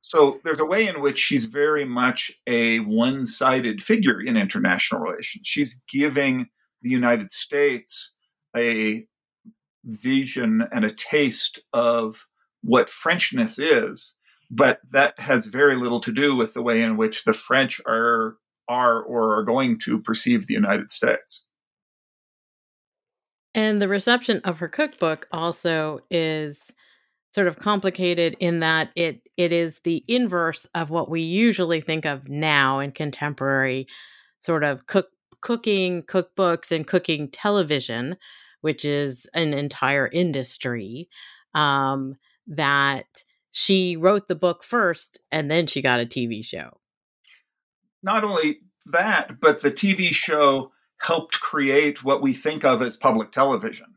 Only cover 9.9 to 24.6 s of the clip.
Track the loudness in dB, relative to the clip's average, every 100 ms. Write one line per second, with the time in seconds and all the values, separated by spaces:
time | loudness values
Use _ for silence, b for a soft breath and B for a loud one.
9.9 | -6 0 0 0 -2 0 2 0 0 -2
10.9 | -2 -2 2 2 2 -2 -6 _ 0 2
11.9 | 2 -2 -8 -20 _ _ _ 2 4 4
12.9 | -2 -2 0 0 0 -2 -2 2 4 2
13.9 | -6 -10 _ _ _ _ 2 2 2 _
14.9 | 2 2 0 0 0 0 2 4 4 -2
15.9 | -4 -4 0 0 0 -2 -2 0 2 2
16.9 | 0 0 0 0 -2 2 2 2 -2 -4
17.9 | 0 0 0 -2 -8 _ _ -6 2 2
18.9 | 2 0 0 2 2 2 0 2 0 -2
19.9 | -4 -2 -2 2 0 0 0 2 2 -2
20.9 | -2 0 0 -4 -18 _ _ _ _ _
21.9 | _ _ _ _ _ _ _ _ _ _
22.9 | _ _ _ _ _ _ -2 0 2 0
23.9 | 0 2 0 2 -2 -2 -6